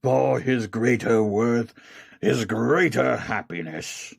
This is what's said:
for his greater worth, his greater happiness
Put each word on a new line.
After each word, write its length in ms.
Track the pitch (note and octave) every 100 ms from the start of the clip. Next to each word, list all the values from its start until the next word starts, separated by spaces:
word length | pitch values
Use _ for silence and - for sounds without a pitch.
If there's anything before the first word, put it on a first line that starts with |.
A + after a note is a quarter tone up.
for 380 | B2+ C3 C3 B2+
his 260 | B2+ B2+ G#2+
greater 540 | A2+ A#2+ A#2+ - A2+
worth, 520 | G#2+ G2+ A#2 A#2 A2+ - - - - -
his 220 | - C3 G#2+
greater 720 | A2 A#2+ D#3+ F3 B2 C3 A#2
happiness 960 | - G#2+ F2+ F2 E2 D#2+ - - -